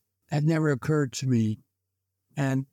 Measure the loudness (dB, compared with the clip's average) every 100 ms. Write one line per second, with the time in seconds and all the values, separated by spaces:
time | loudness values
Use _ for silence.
0 | _ _ _ -2 2 2 0 0 0 0
1 | 0 -2 0 2 2 -2 _ _ _ _
2 | _ _ _ -6 -2 -2 -6